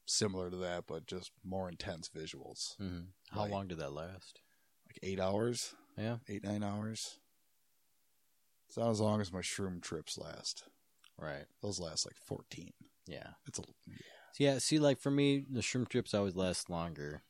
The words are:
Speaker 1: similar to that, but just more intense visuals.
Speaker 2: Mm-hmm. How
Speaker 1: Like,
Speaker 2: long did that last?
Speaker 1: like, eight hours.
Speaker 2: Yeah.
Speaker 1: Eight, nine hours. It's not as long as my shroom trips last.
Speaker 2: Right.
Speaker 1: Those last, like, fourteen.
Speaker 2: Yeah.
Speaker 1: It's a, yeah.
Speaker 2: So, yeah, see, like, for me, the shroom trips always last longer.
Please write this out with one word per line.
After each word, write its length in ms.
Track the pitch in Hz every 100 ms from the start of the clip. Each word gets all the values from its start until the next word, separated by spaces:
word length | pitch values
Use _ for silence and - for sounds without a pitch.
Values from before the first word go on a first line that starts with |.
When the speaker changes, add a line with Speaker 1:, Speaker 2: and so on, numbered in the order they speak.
| -
Speaker 1:
similar 440 | - 107 92 92
to 60 | 90
that, 280 | 90 87 85
but 180 | 80 76
just 240 | 92 87 _
more 240 | 95 95 92
intense 400 | 82 - 85 -
visuals. 640 | - 80 71 65 64 - -
Speaker 2:
Mm-hmm. 240 | 98 87 87 - -
How 120 | 104
Speaker 1:
Like, 80 | 104
Speaker 2:
long 160 | 98 98
did 100 | 82
that 140 | 71
last? 480 | 71 82 95 - - _ _ _ _ -
Speaker 1:
like, 100 | -
eight 180 | 95 95
hours. 540 | 92 101 120 120 - - - -
Speaker 2:
Yeah. 200 | 107 117 -
Speaker 1:
Eight, 140 | 101
nine 220 | 98 104
hours. 560 | 104 104 110 110 - - _ _ _ _ _ _ _ _ _ _ _ _ _ _ _
It's 80 | -
not 140 | 117
as 100 | 107
long 200 | 107 107
as 120 | 98
my 80 | 92
shroom 400 | 87 - 98 90
trips 360 | - 82 76 -
last. 460 | 80 - - - - _ _ _ - -
Speaker 2:
Right. 260 | 80 71 76 _
Speaker 1:
Those 160 | 104 90
last, 280 | 85 78 -
like, 100 | -
fourteen. 560 | - - - - 85 - - _ -
Speaker 2:
Yeah. 220 | - - - -
Speaker 1:
It's 120 | -
a, 40 | - - -
yeah. 80 | 101 - - -
Speaker 2:
So, 120 | -
yeah, 140 | 143 135
see, 200 | - 151
like, 200 | 147 135
for 120 | 143
me, 340 | 139 143 139 139
the 120 | 127
shroom 280 | - 127 123
trips 240 | 123 -
always 200 | 104 101
last 340 | 90 92 87 -
longer. 540 | 87 85 76 73 76 -